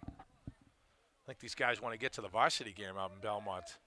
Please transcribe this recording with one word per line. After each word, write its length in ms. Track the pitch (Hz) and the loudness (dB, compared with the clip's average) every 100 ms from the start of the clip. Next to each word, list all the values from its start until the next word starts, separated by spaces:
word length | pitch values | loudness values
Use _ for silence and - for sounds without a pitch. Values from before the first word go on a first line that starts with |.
| - | -8
I 1200 | - - - - - - _ _ _ _ _ - | -12 -20 -14 -14 -14 -20 _ _ _ _ _ -14
think 140 | 127 | -12
these 160 | 117 - | -8 2
guys 260 | 123 113 | 4 4
wanna 140 | 120 113 | 0 -2
get 160 | 131 | -2
to 80 | - | -2
the 80 | 101 | 0
varsity 440 | 107 151 - 117 | 6 6 6 -2
game 240 | 95 98 98 | -6 -6 -2
out 140 | 95 | -4
in 80 | 95 | -2
Belmont. 580 | 107 104 101 92 - - | -2 -2 -2 -4 -6 -16